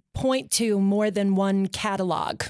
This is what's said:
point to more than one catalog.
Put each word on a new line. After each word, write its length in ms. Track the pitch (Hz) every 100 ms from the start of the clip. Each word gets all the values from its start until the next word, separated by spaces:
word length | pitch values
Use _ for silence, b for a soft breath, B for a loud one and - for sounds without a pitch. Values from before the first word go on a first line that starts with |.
| _
point 380 | - 262 262 269
to 280 | - 233 202
more 300 | 196 202 214
than 240 | 202 196
one 320 | 190 196 196 190
catalog. 720 | - 214 196 185 156 - - -